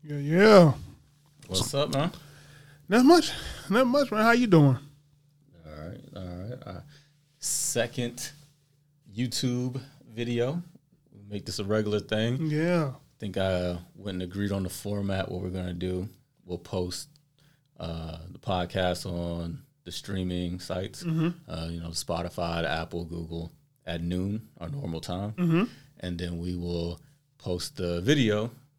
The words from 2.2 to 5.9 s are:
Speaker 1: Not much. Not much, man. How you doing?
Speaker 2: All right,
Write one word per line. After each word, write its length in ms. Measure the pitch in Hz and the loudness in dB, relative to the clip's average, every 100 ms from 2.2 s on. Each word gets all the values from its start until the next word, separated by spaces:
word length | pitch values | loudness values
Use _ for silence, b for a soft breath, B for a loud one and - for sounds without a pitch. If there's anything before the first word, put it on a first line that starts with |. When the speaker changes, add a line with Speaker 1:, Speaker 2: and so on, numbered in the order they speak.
| b b b b b b - | b b b b b b 2
Speaker 1:
Not 160 | 208 | 8
much. 260 | 254 339 - - B B B | 10 10 6 -4 B B B
Not 180 | 202 262 | 4 4
much, 240 | 277 269 | 4 2
man. 120 | 214 | 4
How 100 | 220 | 6
you 160 | 240 240 | 6 8
doing? 280 | 170 143 127 - - _ _ _ _ _ 85 | 8 8 6 -2 -20 _ _ _ _ _ -20
Speaker 2:
All 80 | 80 76 | -18 -14
right, 120 | 80 | -14